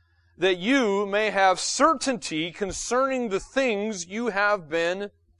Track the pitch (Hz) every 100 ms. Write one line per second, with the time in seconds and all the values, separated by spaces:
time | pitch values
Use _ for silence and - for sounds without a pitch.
0 | _ _ _ - 180 180 185 277 220 196
1 | 202 202 214 196 190 185 - - 294 311
2 | - 240 - 156 170 160 196 165 - 240
3 | 269 262 240 190 - - 262 202 214 208
4 | 170 202 240 196 208 208 151 165 165 190
5 | 202 _ _ _